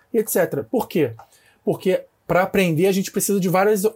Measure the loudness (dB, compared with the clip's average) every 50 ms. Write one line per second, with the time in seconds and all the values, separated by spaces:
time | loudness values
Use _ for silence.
0 | _ _ -2 -2 0 0 0 0 0 0 -2 -4 -6 -4 -4 -4 -4 -2 -2 0
1 | 0 0 -2 -6 -18 _ _ _ _ _ _ _ -4 -4 -4 -2 0 -2 -2 -2
2 | -2 -8 _ _ _ -2 0 0 0 0 0 0 0 2 2 2 2 2 2 0
3 | -2 -4 -4 -4 -2 0 0 0 0 0 2 2 2 2 2 2 0 -2 -2